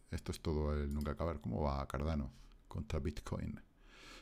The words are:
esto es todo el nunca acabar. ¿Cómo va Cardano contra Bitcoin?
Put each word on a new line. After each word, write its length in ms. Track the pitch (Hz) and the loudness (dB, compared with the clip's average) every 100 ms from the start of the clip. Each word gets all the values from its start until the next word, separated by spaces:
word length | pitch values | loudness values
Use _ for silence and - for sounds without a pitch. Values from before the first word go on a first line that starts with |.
| - | -8
esto 220 | - - | -6 -4
es 80 | - | -2
todo 340 | - 76 76 | 2 4 4
el 180 | 73 71 | 2 2
nunca 200 | 73 73 | 2 0
acabar. 280 | 71 80 73 | 2 0 0
¿Cómo 220 | - 104 | 0 2
va 240 | 73 69 69 | 2 2 0
Cardano 460 | 71 76 78 65 - - - - | 0 2 2 0 -6 -16 -20 -8
contra 300 | - 73 78 | -6 0 0
Bitcoin? 640 | 69 - - - 78 - - - - - - - | 0 -2 -2 -2 -2 -4 -10 -20 -20 -20 -16 -16